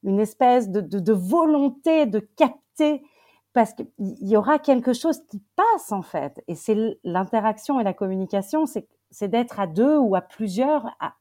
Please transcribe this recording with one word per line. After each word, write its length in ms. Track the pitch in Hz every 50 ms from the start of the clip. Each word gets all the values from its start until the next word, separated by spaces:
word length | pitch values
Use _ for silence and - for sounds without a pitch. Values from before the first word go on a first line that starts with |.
| -
une 180 | 196 196 202
espèce 480 | 214 208 - _ 262 247 247 254 233 196
de, 120 | 180 208
de, 180 | 190 151 165 202
de 140 | 175 185 220
volonté 920 | 190 180 185 240 349 330 311 302 294 277 277 277 - _ 330 320 320 302
de 120 | 226 190 214
capter, 840 | 208 _ _ - 320 254 - - _ _ _ - 311 302 302 277 294 _ _ _ _ _ _ _ _ _ _
parce 220 | 247 226 220 -
qu'il 140 | - - - _ _
y 380 | 208 190 - - 190 196 214
aura 220 | 208 208 214 302 294
quelque 340 | 302 - 269 254 240 254 247
chose 280 | 247 - 330 302 - -
qui 160 | _ - 196 _ _ _
passe, 360 | - 392 466 453 370 - - 220
en 100 | 190 170
fait. 400 | - - 165 139 143 - - -
Et 80 | - 170
c'est 180 | 160 - - 220
l-, 260 | 208 220 226 - _ _
l'interaction 800 | - 170 180 190 190 - 220 202 220 208 214 - - 285 262
et 40 | 220
la 100 | 202 185
communication, 720 | - 208 190 190 190 190 185 - 196 190 - - 311 311
c'est, 200 | 277 - 220 - _ _ _ _ _
c'est 180 | _ - 208 196
d'être 300 | 185 233 247 240 - -
à 80 | 202
deux 300 | 170 156 180 233 277 311
ou 180 | 302 262 220 190
à 60 | 180
plusieurs 680 | 185 - - - 220 208 180 196 247 277 302 294 220 233 - _
à 140 | - - - _